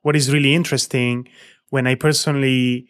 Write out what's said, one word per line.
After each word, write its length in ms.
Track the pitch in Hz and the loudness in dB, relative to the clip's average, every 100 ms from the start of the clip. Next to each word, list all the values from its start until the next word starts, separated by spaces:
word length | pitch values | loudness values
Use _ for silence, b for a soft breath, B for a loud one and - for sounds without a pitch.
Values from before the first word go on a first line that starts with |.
what 140 | 147 147 | -2 0
is 160 | 131 | 2
really 220 | 147 139 160 | 2 2 2
interesting 720 | 165 135 - 131 123 120 127 B B B _ | 0 -4 -2 -2 -2 -4 -8 B B B _
when 160 | 139 127 | -2 0
I 100 | 127 | 0
personally 920 | 156 151 - 143 135 131 127 123 | 0 0 0 0 0 2 0 -2